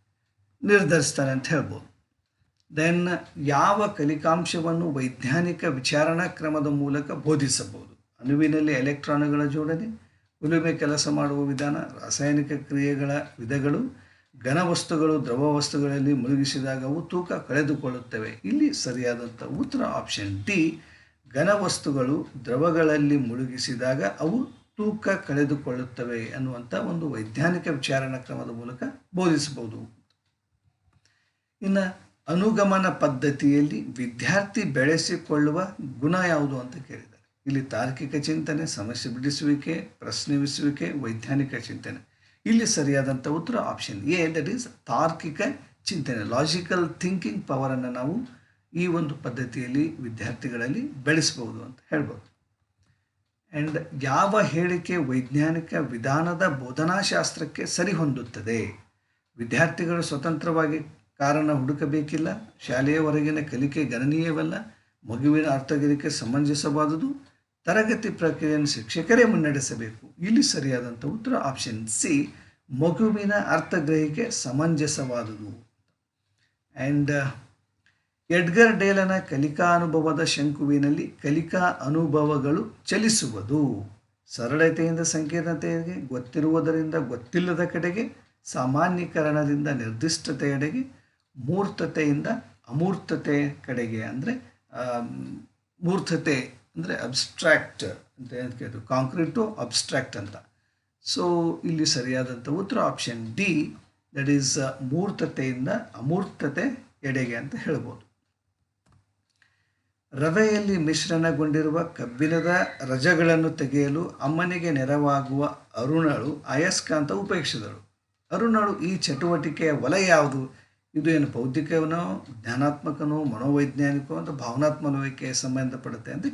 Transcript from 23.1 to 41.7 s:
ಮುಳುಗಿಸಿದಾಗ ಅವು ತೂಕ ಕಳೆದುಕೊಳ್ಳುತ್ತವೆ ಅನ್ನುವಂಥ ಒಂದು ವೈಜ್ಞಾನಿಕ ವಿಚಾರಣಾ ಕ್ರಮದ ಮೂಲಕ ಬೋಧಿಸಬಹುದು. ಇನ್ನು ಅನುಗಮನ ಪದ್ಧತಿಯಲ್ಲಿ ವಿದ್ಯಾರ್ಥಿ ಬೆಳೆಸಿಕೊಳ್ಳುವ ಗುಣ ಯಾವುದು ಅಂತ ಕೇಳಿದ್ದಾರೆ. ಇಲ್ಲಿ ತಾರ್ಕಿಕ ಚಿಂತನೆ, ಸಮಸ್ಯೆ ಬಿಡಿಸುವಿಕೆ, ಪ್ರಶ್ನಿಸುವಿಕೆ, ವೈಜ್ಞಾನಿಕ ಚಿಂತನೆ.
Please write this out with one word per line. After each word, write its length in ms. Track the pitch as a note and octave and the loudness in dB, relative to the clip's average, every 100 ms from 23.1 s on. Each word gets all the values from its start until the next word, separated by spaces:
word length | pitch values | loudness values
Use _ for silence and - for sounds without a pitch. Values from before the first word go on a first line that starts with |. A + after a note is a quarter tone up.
| D3 | 4
ಮುಳುಗಿಸಿದಾಗ 880 | A#2+ A#2+ C3 B2+ - A#2 B2+ C3+ | 2 -2 -4 -4 -6 -2 0 0
ಅವು 600 | F#3 - D#3+ A3+ - - _ - | -2 -2 0 0 -2 -8 _ -4
ತೂಕ 320 | G#3+ G#3 G3+ | -2 0 0
ಕಳೆದುಕೊಳ್ಳುತ್ತವೆ 1160 | F#3+ - C#3+ C#3+ C#3+ - B2 B2+ - A#2+ A#2 A2 | -2 0 0 2 0 -4 -6 -6 -8 -6 -6 -6
ಅನ್ನುವಂಥ 480 | C3 C3 B2 A#2+ | -6 -6 -6 -6
ಒಂದು 360 | F#3 - F3 D#3+ | -4 -2 -2 -4
ವೈಜ್ಞಾನಿಕ 580 | A2+ A2 A2 E3 F3+ F3 | -4 -6 0 2 2 0
ವಿಚಾರಣಾ 500 | C#3+ - C3+ C3 C3 | -2 0 -2 -2 -6
ಕ್ರಮದ 320 | - B2+ A#2+ | -8 -10 -8
ಮೂಲಕ 320 | A#2 A#2+ C3 C4+ - _ | -10 -10 -10 -10 -10 _
ಬೋಧಿಸಬಹುದು. 880 | F3+ F#3 D3+ C#3+ C3 A#2 A2 A2 - _ _ _ _ _ _ _ _ _ _ _ _ _ _ _ _ | -2 2 2 0 -6 -10 -10 -14 -20 _ _ _ _ _ _ _ _ _ _ _ _ _ _ _ _
ಇನ್ನು 420 | G3 G3 F#3+ - - _ - | 0 2 0 -4 -16 _ -2
ಅನುಗಮನ 580 | E3+ G#3+ A3 G3 F#3+ F#3 | 2 4 4 4 4 2
ಪದ್ಧತಿಯಲ್ಲಿ 960 | C#3+ D3+ C3 C#3+ C#3 D3 C#3+ D3 A3 | 2 2 2 0 2 4 6 4 0
ವಿದ್ಯಾರ್ಥಿ 800 | - - A#2+ A#2+ A#2+ F#3+ G3+ - | -6 -6 -8 -2 0 2 2 -2
ಬೆಳೆಸಿಕೊಳ್ಳುವ 1080 | F#3 C3+ C#3 D#3+ - F3 - D3+ D3 D#3 F#3+ - C#3 A#2 | 0 2 4 2 0 -4 0 2 2 2 -4 -6 -12 -4
ಗುಣ 160 | C#3+ | 0
ಯಾವುದು 460 | F3+ F3+ D#3 C#3+ C3+ | 2 2 2 0 -2
ಅಂತ 160 | B2 D#3+ | -8 -12
ಕೇಳಿದ್ದಾರೆ. 640 | C3 A#2 - _ _ _ C#3 | -14 -18 -18 _ _ _ -4
ಇಲ್ಲಿ 160 | C#3 | -2
ತಾರ್ಕಿಕ 540 | B2+ A2 B2+ C3 C#3+ D3+ | -2 -4 -4 -4 -6 -4
ಚಿಂತನೆ, 500 | D3+ D#3+ D#3 D3+ D#3+ | -2 -2 -2 -2 -4
ಸಮಸ್ಯೆ 460 | - G#2 A#2+ C3 | -6 -8 -8 -8
ಬಿಡಿಸುವಿಕೆ, 800 | A#2 C3+ C#3+ D3 C#3+ - D#3+ - - | -4 -4 -2 0 0 0 -6 -8 -14
ಪ್ರಶ್ನಿಸುವಿಕೆ, 920 | A2+ - - C#3+ C#3 - D3 C#3+ E3 | -10 -8 -2 0 0 0 -2 -2 -4
ವೈಜ್ಞಾನಿಕ 640 | D3 A#2+ A2+ A#2+ C3+ C3+ | -4 -6 -6 -2 -2 0
ಚಿಂತನೆ. 540 | B2+ - | -4 -8